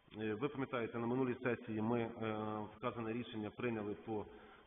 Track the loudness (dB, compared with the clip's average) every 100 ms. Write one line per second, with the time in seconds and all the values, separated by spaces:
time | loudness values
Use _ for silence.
0 | -14 0 0 2 0 0 0 0 0 0
1 | 2 4 4 2 2 0 0 2 4 4
2 | 2 0 0 0 0 -2 -4 -4 -4 -2
3 | -2 -2 -2 -4 -4 -2 0 0 0 -4
4 | -2 -2 -4 -10 -18 -20